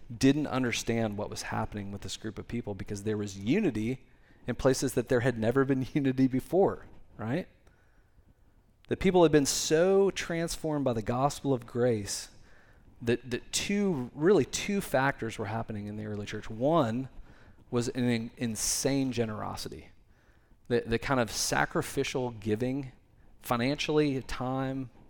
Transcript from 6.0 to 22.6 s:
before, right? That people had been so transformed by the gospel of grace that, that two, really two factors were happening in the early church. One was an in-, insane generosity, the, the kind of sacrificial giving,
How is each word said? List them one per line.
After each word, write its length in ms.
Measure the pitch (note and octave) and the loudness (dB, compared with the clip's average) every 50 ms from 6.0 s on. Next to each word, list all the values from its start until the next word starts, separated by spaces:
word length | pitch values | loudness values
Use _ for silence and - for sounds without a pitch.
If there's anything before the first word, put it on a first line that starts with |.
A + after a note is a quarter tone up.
| C#3 C3+ B2+ C3 C3 C3 | 2 2 4 4 4 4
before, 580 | B2+ B2+ - - - F3+ G3 B2+ F#2+ - - - - - - - - - | 2 0 -2 0 2 2 4 2 2 -2 -10 -16 -20 -20 -20 -18 -14 -8
right? 300 | G#2+ A2 B2+ F3 F#3+ - - _ _ - _ _ _ _ _ _ _ _ _ _ - _ _ _ _ _ _ _ _ _ _ _ _ - | -6 -4 -4 -4 -4 -8 -14 _ _ -20 _ _ _ _ _ _ _ _ _ _ -20 _ _ _ _ _ _ _ _ _ _ _ _ -6
That 120 | A#2+ - | -2 0
people 240 | - F#3+ F3+ F#3 E3+ | 2 4 6 8 8
had 80 | D#3 | 8
been 140 | D3+ D3+ C#3 | 8 6 4
so 640 | - - - - - D#3+ D#3 F3 F#3+ G3 G3 G3 F#3+ | 4 0 -2 0 2 4 4 6 6 6 4 4 4
transformed 720 | - - - - E3+ E3 E3+ E3 - - - D#3 D3+ D3 C3+ | 2 -2 -4 -4 -4 -2 -2 -4 -4 -4 -4 -2 -2 0 0
by 80 | C3 | 0
the 100 | A#2+ A2+ | 0 0
gospel 500 | G#2 G#2+ A#2+ B2+ C3+ C#3+ - - - C#3 | -2 -2 0 0 0 0 0 -2 -2 0
of 140 | C3+ A#2+ A#2 | 0 0 -2
grace 640 | - - A#2+ A#2+ B2 A2+ G#2+ G2+ G2 - - - - - - - - - - - - - - - - - - | -4 -2 2 2 2 2 0 -2 -4 -6 -8 -8 -12 -16 -20 -20 -20 -20 -20 -20 -20 -20 -20 -20 -20 -16 -6
that, 280 | A#2+ A#2 A#2+ - - C3 | -2 0 0 0 -2 -6
that 220 | B2 - - - | -8 -8 -8 -6
two, 580 | - - - - G3+ G#3 G#3 G3 F3 C3 B2 A#2 - | -6 -4 -2 0 0 2 2 2 0 0 -4 -6 -4
really 300 | C#3 D3+ F3+ G#3+ E3 B2 | 2 4 6 6 6 4
two 360 | - - - - - G2+ G2+ | 2 -2 -6 -4 -2 -2 -2
factors 580 | - - - C3 C3+ C#3 C3+ - A#2 A2+ G2+ - | -2 0 2 2 2 2 0 -2 -6 -6 -6 -6
were 80 | A2 | -6
happening 420 | G2 G#2+ A2+ A2+ - A2+ G#2 G2+ G#2 | -4 -4 -4 -4 -6 -8 -8 -8 -8
in 80 | G#2 | -8
the 100 | G#2+ G#2+ | -8 -8
early 180 | G#2+ G#2 G#2 G#2 | -6 -6 -6 -6
church. 240 | G2 - G#2+ G#2 - | -8 -8 -8 -8 -8
One 600 | A2 A2 B2+ D3 E3 E3+ C#3 A2+ A2 B2 C3+ C3 - - - - - - - - - - - - | -4 0 2 4 4 4 4 2 0 -2 -4 -6 -10 -16 -18 -18 -20 -20 -20 -20 -20 -20 -8 -4
was 180 | - B2 A#2+ B2+ | -2 0 0 0
an 200 | - C3 A#2+ B2 | -2 0 0 2
in-, 220 | A#2+ A2+ A2+ A#2+ - | 2 0 -2 -6 -6
insane 760 | - B2+ A#2 G#2+ - - - - - - C3+ C3+ C#3 C3+ C3 | -6 -4 -4 -4 -2 -2 -2 0 0 0 0 2 2 0 0
generosity, 800 | A#2+ A#2 A2+ A2 A2 G#2 G2+ F#2+ F#2+ - - - - E2 - - - - _ _ _ _ _ _ _ _ _ _ - _ - - | 0 0 0 -2 -2 -6 -6 -6 -6 -8 -8 -10 -12 -14 -18 -20 -20 -20 _ _ _ _ _ _ _ _ _ _ -20 _ -6 -2
the, 160 | B2 A#2 - | -2 0 0
the 120 | A2+ A#2 A#2 | 0 -2 -2
kind 200 | - - C#3 B2+ | 0 0 2 2
of 140 | A#2 G#2+ | 0 0
sacrificial 960 | - - - - C#3 C3+ D3 - - F3 C#3 - - C#3 C3 - - C3+ B2+ B2 A#2 G#2+ | -2 -4 -2 0 0 0 0 0 0 -2 -4 -2 -2 -4 -4 -2 -2 -2 -4 -4 -6 -4
giving, 540 | F#2+ A2 G#2+ G#2+ | -2 -2 0 0